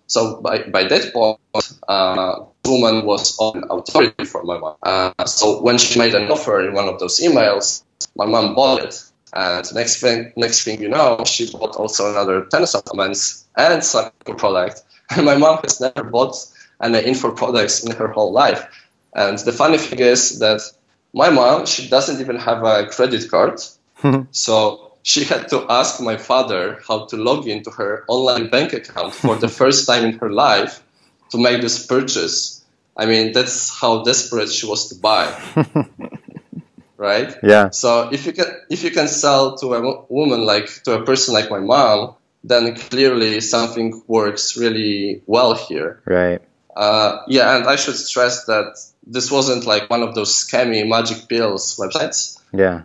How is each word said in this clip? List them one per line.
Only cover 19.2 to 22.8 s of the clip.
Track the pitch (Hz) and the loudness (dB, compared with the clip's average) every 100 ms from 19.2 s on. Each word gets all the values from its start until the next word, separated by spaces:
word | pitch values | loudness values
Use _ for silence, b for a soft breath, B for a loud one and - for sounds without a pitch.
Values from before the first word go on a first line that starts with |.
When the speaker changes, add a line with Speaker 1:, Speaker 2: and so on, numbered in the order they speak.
| 101 101 | -2 -2
Speaker 1:
the | 117 | -2
funny | 120 151 156 | 0 2 2
thing | - 127 | 0 2
is | 123 123 - - | 4 4 2 0
that | 110 107 - - _ _ _ | 0 0 -4 -20 _ _ _
my | - 160 | 2 4
mom, | 131 123 123 - | 6 6 4 0
she | - 131 | -4 0
doesn't | 131 139 135 | 0 0 -4
even | 127 117 | -4 -4
have | 113 117 | -2 0
a | 113 107 | 2 2